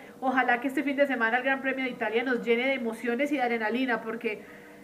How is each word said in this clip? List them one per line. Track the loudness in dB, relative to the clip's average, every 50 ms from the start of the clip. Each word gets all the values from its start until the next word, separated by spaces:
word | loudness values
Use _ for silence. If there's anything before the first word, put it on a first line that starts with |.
| -12 -16 -10 -4
ojalá | -2 2 2 4 4 4 2 2
que | 2
este | 0 0 0 0
fin | 0 4
de | 4 4
semana | 4 4 0 0 2 2
el | 2 2
Gran | 2 0 0
Premio | 0 -2 -2 -2 -2
de | -4
Italia | -4 -2 -2 0 2 2 2
nos | 2 0 0 2
llene | 2 2 4 4
de | 2 0
emociones | 0 -2 -4 -4 -4 -2 -2 0 0 0 0
y | 2
de | 2 2
adrenalina, | 2 2 0 0 0 0 0 0 0 0 -2
porque | -2 -4 -6 -4 -4 -4 -6 -6 -10 -16 -18 -18 -18 -20 -20 -20